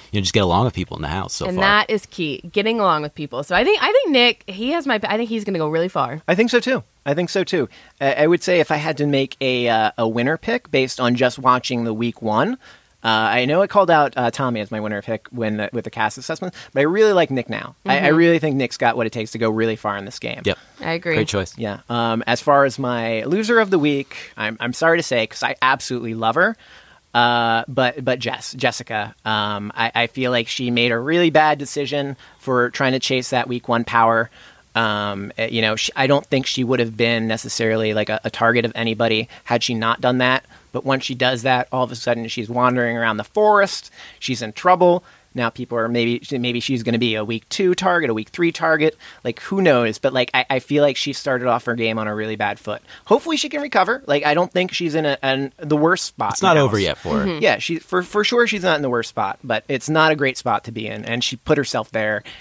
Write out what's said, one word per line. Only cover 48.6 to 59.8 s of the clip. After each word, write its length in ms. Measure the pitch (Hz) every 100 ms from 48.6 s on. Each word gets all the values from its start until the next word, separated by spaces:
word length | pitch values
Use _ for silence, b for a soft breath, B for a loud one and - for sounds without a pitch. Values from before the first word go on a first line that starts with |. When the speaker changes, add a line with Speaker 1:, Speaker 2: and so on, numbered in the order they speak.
| 165 160 156 - B B
Speaker 3:
Like, 160 | 123 -
who 200 | - 196
knows? 360 | 180 123 117 107
But, 140 | 135
like, 180 | 131 123
I, 100 | 131 127
I 80 | 135
feel 220 | - 143
like 140 | 143 131
she 160 | 143
started 340 | 131 143 127 123
off 160 | 117 -
her 80 | 117
game 220 | 113 110
on 60 | 107
a 60 |
really 200 | 107 107
bad 240 | 107 104 104
foot. 220 | 107 107 - B B
Hopefully 300 | 285 330 311
she 120 | 294
can 140 | 294
recover. 400 | 285 208 185 262 269
Like, 180 | 147
I 100 | 151
don't 160 | 151 175
think 200 | 180 185
she's 220 | - 170 156
in 100 | 151
a, 120 | 139
an, 300 | 135 135 139 -
the 180 | 151 151
worst 280 | 160 185
spot 280 | - - 107
Speaker 1:
It's 100 | -
Speaker 3:
in 40 | 185
the 60 |
Speaker 1:
not 60 | 156
over 160 | 131 104
Speaker 3:
house. 40 |
Speaker 1:
yet 140 | 87 -
for 200 | 85 71
her. 60 | -
Speaker 2:
Mm-hmm. 160 | -
Speaker 3:
Yeah, 160 | 190 104
she, 200 | - 165
for, 240 | - 185
for 200 | 180 208
sure 220 | 208 240 226
she's 160 | 208
not 100 | 170 151
in 60 |
the 80 | 135
worst 180 | 120 113
spot, 300 | - 98 -
but 200 | 127 113 -
it's 200 | 131